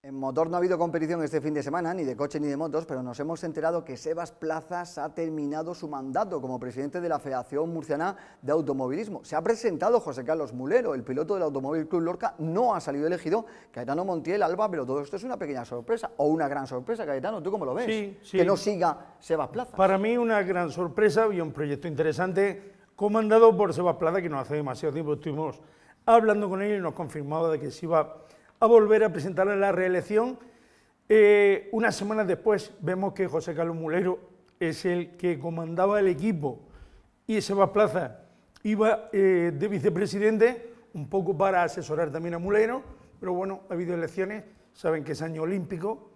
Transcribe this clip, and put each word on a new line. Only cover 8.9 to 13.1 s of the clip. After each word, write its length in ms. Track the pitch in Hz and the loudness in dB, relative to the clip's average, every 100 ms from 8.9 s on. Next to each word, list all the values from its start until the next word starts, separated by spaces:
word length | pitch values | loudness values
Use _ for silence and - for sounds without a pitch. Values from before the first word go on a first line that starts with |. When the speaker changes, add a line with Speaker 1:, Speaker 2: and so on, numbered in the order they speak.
| 151 220 170 - | -4 -6 -10 -6
Speaker 1:
Se 100 | 156 | -4
ha 60 | |
presentado 580 | 170 226 233 156 190 233 | 0 0 0 0 2 2
José 240 | 160 127 | 0 -8
Carlos 300 | 127 160 139 | -4 -2 -2
Mulero, 400 | 123 131 226 226 | -6 0 0 0
el 80 | 139 | -4
piloto 320 | 123 131 160 | -4 -4 -2
del 80 | 196 | 0
Automóvil 440 | 160 139 135 160 156 | -2 -2 -2 -4 -2
Club 140 | 175 | -2
Lorca, 340 | 165 175 226 - | -2 -2 -6 -4
no 360 | 160 175 247 | -4 0 2
ha 60 | 190 | 0
salido 260 | 156 143 | -4 -2
elegido 380 | 151 | -2